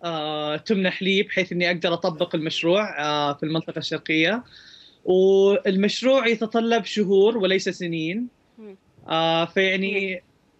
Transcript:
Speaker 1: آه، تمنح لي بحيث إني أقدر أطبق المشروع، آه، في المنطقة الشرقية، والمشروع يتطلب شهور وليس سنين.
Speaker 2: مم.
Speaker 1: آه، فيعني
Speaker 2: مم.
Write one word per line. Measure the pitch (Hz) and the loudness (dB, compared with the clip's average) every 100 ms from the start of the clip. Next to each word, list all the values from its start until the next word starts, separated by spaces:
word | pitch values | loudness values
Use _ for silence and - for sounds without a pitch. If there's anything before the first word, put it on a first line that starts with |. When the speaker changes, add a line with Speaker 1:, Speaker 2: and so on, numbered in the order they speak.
Speaker 1:
آه، | 170 160 151 151 151 151 | -8 -6 -4 -4 -4 -4
تمنح | - 202 185 - | -2 0 0 0
لي | 190 196 | 0 0
بحيث | 208 - 180 | 0 -2 -2
إني | 175 175 | -2 -2
أقدر | 180 175 | 0 0
أطبق | 170 185 156 175 170 | 0 -2 -2 -2 -2
المشروع، | 156 - 165 190 208 147 | -4 -2 0 2 0 -4
آه، | 151 151 147 | -2 0 0
في | 139 | -2
المنطقة | 156 160 165 160 | -4 -4 -4 -8
الشرقية، | - 156 - 160 165 226 - - - - - _ - | -6 -6 -2 0 0 0 -6 -18 -20 -20 -20 _ 0
والمشروع | 185 190 196 196 202 208 190 202 - 247 269 233 | 4 6 6 4 4 2 2 0 0 2 2 2
يتطلب | 220 220 233 226 233 - | 0 -2 -2 0 0 0
شهور | 214 190 196 208 233 | -2 2 4 4 4
وليس | 185 190 196 | 0 0 -2
سنين. | 170 175 165 160 202 247 _ _ - | -6 -6 -4 -4 -6 -8 _ _ -20
Speaker 2:
مم. | 214 196 _ _ - | -20 -20 _ _ -6
Speaker 1:
آه، | 160 165 165 165 | -2 0 0 0
فيعني | 196 190 190 196 196 196 180 | 0 0 0 -2 -2 -4 -8
Speaker 2:
مم. | - _ _ | -12 _ _